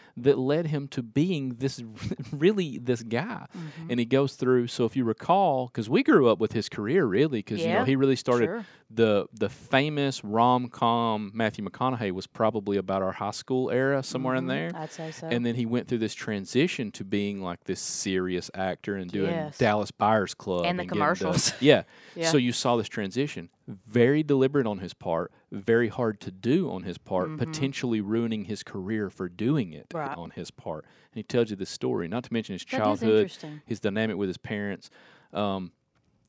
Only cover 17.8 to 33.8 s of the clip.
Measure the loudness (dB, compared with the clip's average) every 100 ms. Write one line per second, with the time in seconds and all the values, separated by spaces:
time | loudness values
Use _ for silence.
17.8 | -6 -6 -2 0 0 -2 -4 -4 -4 -4
18.8 | -6 -6 -6 -2 0 -2 -4 0 2 2
19.8 | -2 0 4 4 2 -4 -4 -2 0 -2
20.8 | -4 0 0 0 0 0 0 4 8 8
21.8 | 4 -10 -18 -4 2 4 4 2 2 2
22.8 | 0 -4 -4 -2 -4 -6 -14 _ -16 -16
23.8 | -2 4 6 6 4 4 4 2 0 -2
24.8 | -6 -8 -4 -2 -4 -10 _ -6 2 4
25.8 | 4 0 -2 -2 -10 -6 0 2 0 -4
26.8 | -8 -10 -4 -2 -2 -4 -6 -4 -4 -4
27.8 | -2 -2 0 -2 -2 -4 -6 -10 -8 -10
28.8 | -4 -4 -4 -6 -8 -2 0 2 0 -8
29.8 | -12 -8 -8 -8 -10 -12 -12 -12 -10 -10
30.8 | -12 _ _ -14 -2 0 2 -2 -8 -4
31.8 | -4 -2 -2 -6 -4 -4 -4 -8 -6 0
32.8 | 0 2 4 4 4 -2 -14 -14 -10 -4